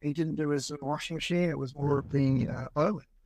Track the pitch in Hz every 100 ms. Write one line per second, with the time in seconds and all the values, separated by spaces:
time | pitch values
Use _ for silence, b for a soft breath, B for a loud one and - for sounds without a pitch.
0 | 147 147 160 151 147 147 131 147 139 147
1 | - 160 - 175 175 139 135 143 143 139
2 | - 139 135 147 - 120 123 147 165 185
3 | - _